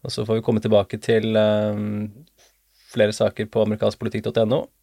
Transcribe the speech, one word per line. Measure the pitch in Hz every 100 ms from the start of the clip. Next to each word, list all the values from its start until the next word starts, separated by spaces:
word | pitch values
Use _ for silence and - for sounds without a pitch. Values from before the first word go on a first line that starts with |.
Og | 131
så | - 110
får | 113
vi | 110
komme | 110
tilbake | 110 104 98 107
til, | - 113 110 107
eh, | 107 107 107 104 104 104 107 107 160 _ _ _ _ _ _
flere | 120 104
saker | 107 107 - 107
på | 113 107
amerikanskpolitikk | 107 110 - 110 113
dot | 107 113
N | 110
O | 143 - _